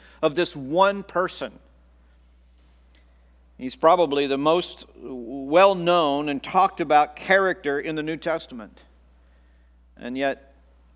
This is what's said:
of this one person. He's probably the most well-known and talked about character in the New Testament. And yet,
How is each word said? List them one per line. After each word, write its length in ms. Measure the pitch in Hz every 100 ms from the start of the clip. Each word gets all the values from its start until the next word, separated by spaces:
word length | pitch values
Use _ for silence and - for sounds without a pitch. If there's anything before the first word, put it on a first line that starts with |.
| - -
of 140 | 156 143
this 200 | 175 147
one 480 | 131 165 196 202
person. 480 | - 175 180 - 127 - _ _ _ _ _ _ _ _ _ _ _ _ _ _ _ _ _ _ _ -
He's 180 | 127 -
probably 520 | 160 180 160 139 139
the 100 | 139
most 480 | 151 175 170 - - -
well-known 1300 | 120 127 117 139 135 165 196 185 170 175 151 143 151
and 140 | 139
talked 380 | - 190 190 -
about 340 | 151 151 147 -
character 640 | - 190 190 170 147 143
in 160 | 160 156
the 80 |
New 140 | 151 160
Testament. 640 | 170 160 - 123 104 - _ _ _ _ _ _ _ _ _ _ _ -
And 200 | 120 131
yet, 360 | 139 - - _ _ _ _